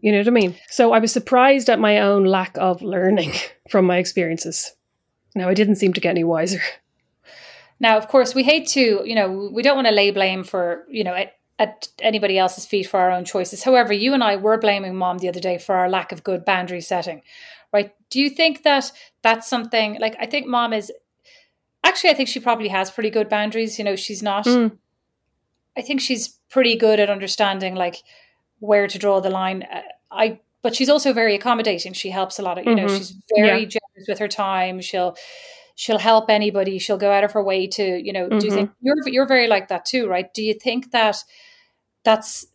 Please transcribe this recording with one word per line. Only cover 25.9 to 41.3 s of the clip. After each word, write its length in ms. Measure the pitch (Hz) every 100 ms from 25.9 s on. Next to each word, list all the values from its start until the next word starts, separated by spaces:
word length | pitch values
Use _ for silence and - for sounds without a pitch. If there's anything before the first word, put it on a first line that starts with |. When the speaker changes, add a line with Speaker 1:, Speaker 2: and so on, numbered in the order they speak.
| 277
Speaker 2:
she's 260 | - 240 - _ _
pretty 260 | 214 226 226
good 240 | 226 214
at 100 | 202
understanding, 680 | 196 190 - 202 196 190 185
like, 220 | 175 175 _ _ _ _ _ _
where 260 | 208 208 202
to 120 | 196
draw 200 | 202 196
the 80 | 190
line. 320 | 190 190 190
Uh, 180 | - - - - _
I, 280 | 190 226 285 _ _
but 140 | 240 226
she's 140 | 262
also 240 | 294 285
very 200 | 233 226
accommodating. 600 | 202 240 233 226 175 185
She 180 | 185 190
helps 260 | 185 185 -
a 60 |
lot 160 | 190 175
of, 60 | 208
you 100 | 226
know, 100 | 208
Speaker 1:
Mm-hmm. 120 | 196
Speaker 2:
she's 180 | 190 - _ 214
very 260 | 208 196
Speaker 1:
Yeah. 40 | 220
Speaker 2:
generous 420 | 220 - _ 190
with 120 | 202
her 80 | 208
time. 540 | - 196 190 185 185
She'll, 340 | 185 190 180 175 - - - - _ -
she'll 220 | - 214
help 300 | 202 220 220
anybody. 480 | 214 208 196 190 190
She'll 180 | - 196
go 140 | 202
out 120 | 202
of 80 | 202
her 120 | 214
way 220 | 196 190 190
to, 160 | 190 196 180
you 80 | 180
know, 160 | 190 180
do 180 | 214 214
Speaker 1:
Mm-hmm. 80 | 202
Speaker 2:
things. 140 | 202 _
You're, 140 | 247 302 285
you're 200 | 247 262
very 200 | 262 233
like 200 | 202 190
that 160 | 180 -
too, 220 | 254 220
right? 240 | 180 185
Do 100 | -
you 100 | 214
think 380 | 214 262 240 262
that 260 | 240 220 202 -